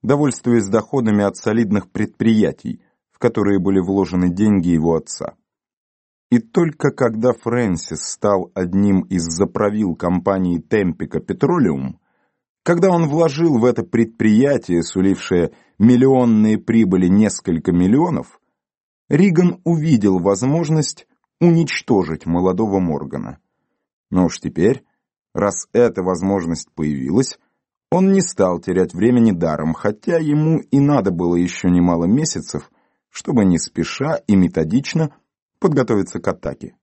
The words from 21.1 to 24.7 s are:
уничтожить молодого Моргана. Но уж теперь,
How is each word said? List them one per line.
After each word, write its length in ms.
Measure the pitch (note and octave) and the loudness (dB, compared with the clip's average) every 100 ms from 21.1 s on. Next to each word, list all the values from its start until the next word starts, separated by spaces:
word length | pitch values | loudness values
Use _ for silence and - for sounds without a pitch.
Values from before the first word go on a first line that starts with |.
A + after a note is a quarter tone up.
| _ _ _ | _ _ _
уничтожить 840 | F3 E3 D#3+ - - G#2+ E2 D#2+ - | 2 2 0 -4 0 0 0 -6 -4
молодого 520 | E2+ F#2 F#2 A2 G2 | -2 0 0 0 0
Моргана. 600 | F2+ D2 C#2+ C#2 G1+ C2+ _ _ _ _ _ _ _ | -2 -4 -8 -12 -12 -16 _ _ _ _ _ _ _
Но 160 | F2+ F2 | -2 -2
уж 120 | - | -2
теперь, 460 | D#2 D2+ F#2+ | -10 0 0